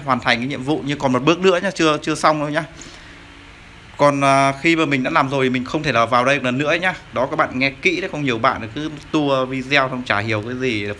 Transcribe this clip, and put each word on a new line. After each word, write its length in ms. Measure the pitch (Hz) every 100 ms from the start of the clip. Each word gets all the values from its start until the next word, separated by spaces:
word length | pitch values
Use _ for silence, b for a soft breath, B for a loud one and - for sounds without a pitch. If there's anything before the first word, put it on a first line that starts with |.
| 143
hoàn 140 | 123
thành 180 | 135 117
cái 100 | 131
nhiệm 160 | 135
vụ. 180 | 131 147 131
Nhưng 140 | 143
còn 140 | 139
một 100 | 127
bước 160 | 147 175
nữa 200 | 185 175
nhá, 80 | 185 -
chưa, 220 | 160 151
chưa 140 | 165 151
xong 240 | 160 151
đâu 100 | 147
nhá. 140 | 151 151 - B B B B B - - - - - - -
Còn, 240 | 147 139
à, 320 | 139 135 135 135
khi 140 | 165 160
mà 100 | 156
mình 180 | 139
đã 60 | 131
làm 200 | 160 135
rồi 160 | 139 127
thì 40 |
mình 160 | 127 120
không 180 | 156
thể 80 | 147
nào 160 | 117 117
vào 180 | 123 123
đây 120 | 139
một 80 | 123
lần 120 | 127
nữa 160 | 147
nhá. 200 | 170 185 - -
Đó, 120 | - 135
các 100 | 156
bạn 240 | 143 127
nghe 100 | 135
kỹ 320 | 135 190 175
đấy, 80 | 185
không 120 | 151
nhiều 140 | 139 113
bạn 320 | 127 101 110 147
cứ 160 | 151 151 -
tua 340 | 156 143 135 127
video 440 | 135 127 143 131
xong 140 | 127 123
chả 140 | 104
hiểu 240 | 110 110 110
cái 80 | 127
gì 280 | 127 107
là 100 | 104 101